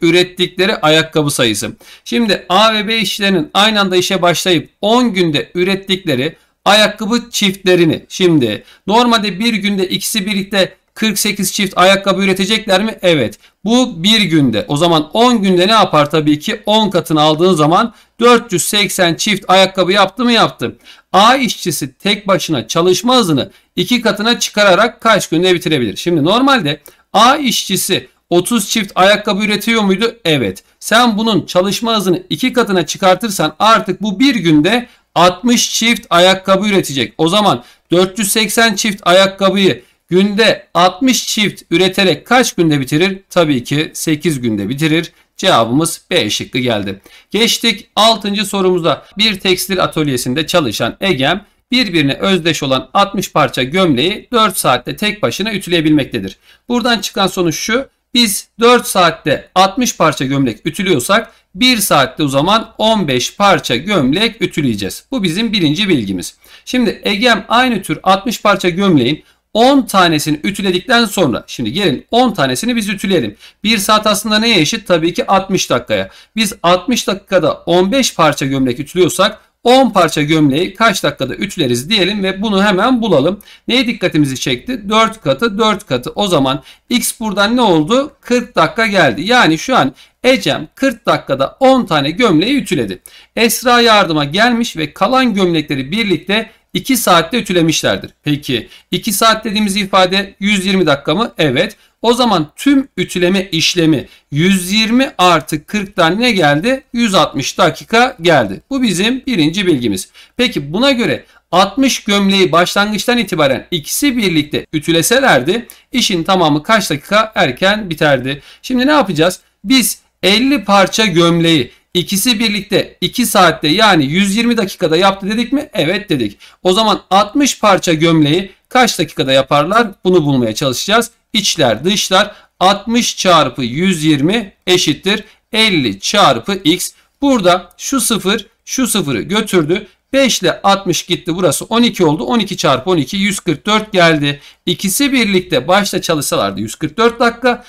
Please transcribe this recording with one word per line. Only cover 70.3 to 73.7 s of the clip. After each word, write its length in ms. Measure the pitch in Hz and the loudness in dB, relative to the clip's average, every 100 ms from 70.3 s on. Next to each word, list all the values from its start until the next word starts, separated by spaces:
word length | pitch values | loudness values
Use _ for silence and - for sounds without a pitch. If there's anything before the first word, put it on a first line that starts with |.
| 151 | -4
ütüledikten 640 | 208 196 196 180 - 240 | -4 -4 -4 -4 0 0
sonra, 400 | 226 - 160 101 - | 0 0 0 -2 -8
şimdi 260 | - 110 | -8 -6
gelin 340 | 151 190 123 - | -2 -2 -2 -2
on 220 | 226 247 | 2 2
tanesini 440 | - 131 127 233 233 | 0 -2 -2 -2 -4
biz 120 | 202 | -4
ütüleyelim. 480 | 202 190 175 110 - - _ | -4 -2 0 -2 -8 -20 _
Bir 140 | 208 | -2